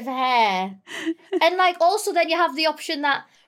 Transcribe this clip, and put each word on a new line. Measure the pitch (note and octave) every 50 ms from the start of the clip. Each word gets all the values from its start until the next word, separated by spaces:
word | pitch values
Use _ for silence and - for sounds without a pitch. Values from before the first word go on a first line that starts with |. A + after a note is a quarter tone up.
of | A#3
hair. | B3+ C4 C4 B3+ B3+ B3+ A#3+ A3+ G#3 F#3+ F#3 F#3 G3 G3 G3 _ - - - D#4 D#4+ E4 - _ _ F#4+ F4+ D#4+
And, | E4 F4+ F#4
like, | F#4 F4+ F4+ F4
also | E4 F4 G4 G#4+ G#4+ G#4 E4+
then | E4+ E4 D#4
you | D#4+ E4+
have | F4 D#4+ C4
the | D4 D#4+
option | D#4 D4+ D4+ - - D#4+ C#4+ D4
that | C#4+ C4+ - - _ _ _ _